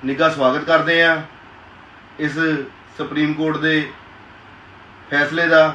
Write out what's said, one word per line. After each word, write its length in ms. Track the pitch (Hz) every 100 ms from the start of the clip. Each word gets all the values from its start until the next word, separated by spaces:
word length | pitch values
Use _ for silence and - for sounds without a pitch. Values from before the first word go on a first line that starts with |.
ਨਿੱਘਾ 240 | 131 135 160
ਸਵਾਗਤ 360 | 143 131 143
ਕਰਦੇ 380 | 156 160 156 170
ਹਾਂ 160 | 165 160 151 - - - - - - - - -
ਇਸ 200 | 151 143 160 147 127 - - -
ਸੁਪਰੀਮ 340 | - 147 151
ਕੋਰਟ 220 | 151 156 151
ਦੇ 360 | 156 156 151 - - - - - - - - - - - -
ਫੈਸਲੇ 360 | 143 147 160 170
ਦਾ। 260 | 160 156